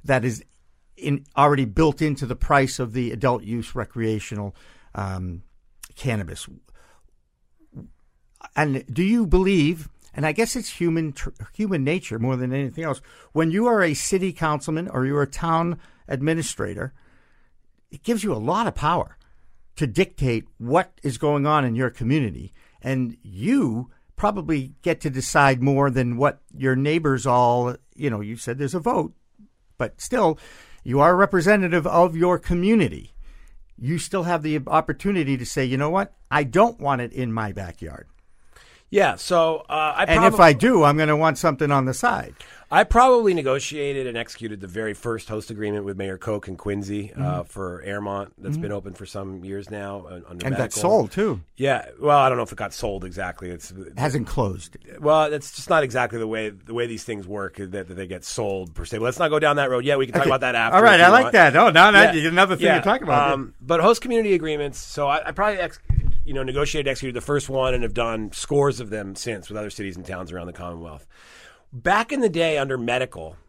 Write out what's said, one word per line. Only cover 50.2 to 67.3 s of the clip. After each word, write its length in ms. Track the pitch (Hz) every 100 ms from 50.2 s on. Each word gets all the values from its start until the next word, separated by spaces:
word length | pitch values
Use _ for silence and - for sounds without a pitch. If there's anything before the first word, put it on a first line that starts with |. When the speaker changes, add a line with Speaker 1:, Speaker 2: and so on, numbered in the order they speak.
| 85
Speaker 2:
under 160 | 87 135
Speaker 1:
And 100 | 131
got 40 |
Speaker 2:
medical. 220 | 120 -
Speaker 1:
sold, 300 | 175 214 107
too. 300 | - 214 107 - -
Speaker 2:
Yeah, 300 | 135 120 - -
well, 160 | 143 143
I 120 | 131
don't 80 | 123
know 40 |
if 80 | 113
it 60 | 107
got 160 | 101
sold 320 | - 113 95 92
exactly. 440 | 87 90 - 90
It's 180 | 87 -
Speaker 1:
It 260 | 92 90 101
hasn't 280 | 143 135 110
closed. 480 | - 107 87 - - - -
Speaker 2:
Well, 300 | 147 156 151
that's 220 | 151 - -
just 140 | -
not 140 | 165
exactly 340 | 135 123 120 117
the 100 | 110
way, 220 | 110 107
the 240 | 95 98
way 140 | 117 120
these 160 | 110
things 240 | - 107 92
work, 300 | 104 98 101
that, 140 | 95
that 220 | 98 90
they 140 | 90 92
get 160 | 90 -
sold 480 | - 104 95 90
per 120 | - 78
se. 120 | 110
But 60 | 117
let's 140 | 127
not 100 | 165
go 80 | 151
down 200 | 151 147
that 120 | 139
road 160 | 123 131
yet. 140 | 139
We 60 | 131
can 60 |
talk 80 | 131
Speaker 1:
Okay. 80 | 135
Speaker 2:
about 100 | 131
that 140 | 127 120
after 220 | 113 185
Speaker 1:
All 60 |
right, 120 | 226 180
Speaker 2:
if 40 |
you 40 | 175
Speaker 1:
I 40 |
like 140 | 233 254
Speaker 2:
want. 80 |
Speaker 1:
that. 220 | 214 156 139
Oh, 140 | 226
no, 220 | 165 202
no, 100 | 202
Speaker 2:
Yeah. 100 | 208
Speaker 1:
you 80 | 156
get 80 | 160
another 240 | 175 196 180
thing 120 | 170
to 60 |
Speaker 2:
Yeah. 80 | 151
Speaker 1:
talk 200 | 190 254
about. 300 | 165 143 139
Speaker 2:
Um, 200 | 139 131 -
but 200 | 127 170
host 200 | 185 226
community 320 | 247 233 214
agreements. 460 | 180 165 151 143 -
So 280 | - - 143
I, 220 | 151 151
I 20 |
probably 280 | 160 208 196
ex-, 200 | 170 - - - - -
you 120 | - 135
know, 80 |
negotiated, 440 | 131 135 147 156 135
executed 280 | 131 135 120
the 100 |
first 240 | 123